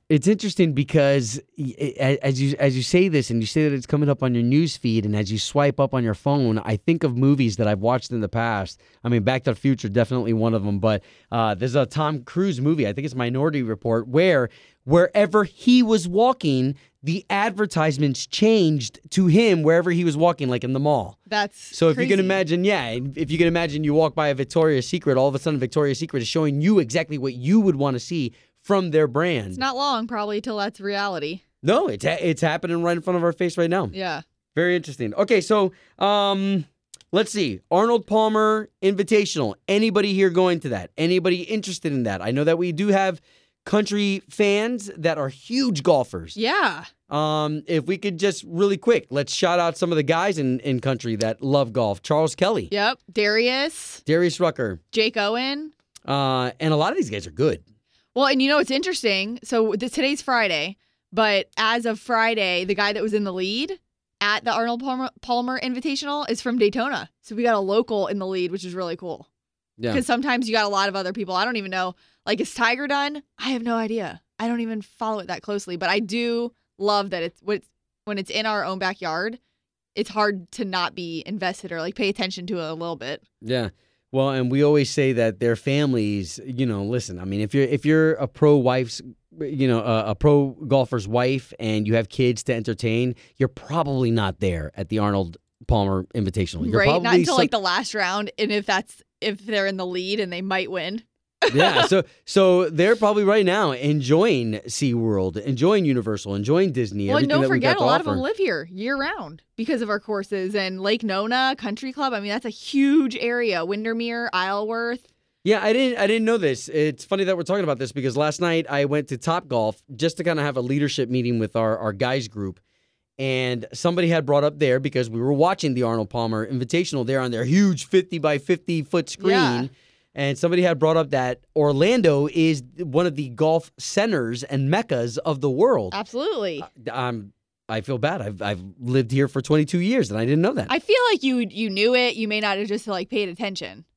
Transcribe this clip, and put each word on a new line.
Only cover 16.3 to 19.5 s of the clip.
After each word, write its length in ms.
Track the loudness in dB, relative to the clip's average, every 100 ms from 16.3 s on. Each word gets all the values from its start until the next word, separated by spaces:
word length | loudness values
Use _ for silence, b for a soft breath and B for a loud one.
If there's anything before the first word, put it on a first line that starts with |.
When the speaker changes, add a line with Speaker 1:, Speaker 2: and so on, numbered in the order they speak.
| 2 0 2 0 -2 b b
Speaker 1:
the 200 | -4 -4 -2
advertisements 1000 | -2 0 0 -2 2 0 2 0 0 -4
changed 720 | 2 4 6 4 2 -2 -12 -6
to 160 | 2 6
him 360 | 6 6